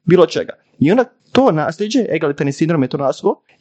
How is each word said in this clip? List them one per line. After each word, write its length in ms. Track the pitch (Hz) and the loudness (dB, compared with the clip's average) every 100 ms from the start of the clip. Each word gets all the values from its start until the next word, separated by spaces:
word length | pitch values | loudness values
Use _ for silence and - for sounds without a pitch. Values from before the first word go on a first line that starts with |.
bilo 220 | - 180 170 | 0 4 4
čega. 280 | - - - _ - | 0 -8 -12 _ -2
I 120 | 143 | 2
onda 120 | 247 240 _ _ | 2 0 _ _
to 200 | - 262 | 2 2
nasljeđe, 540 | 156 139 165 208 262 208 | 2 -4 -6 -4 -2 -2
egalitarni 400 | 160 156 143 143 | -2 -4 -2 -4
sindrom 300 | 139 160 165 | -2 -2 0
je 60 | 127 | -2
to 80 | 143 | -2
nazvao, 440 | 135 - 190 - _ _ | -4 -2 -4 -6 _ _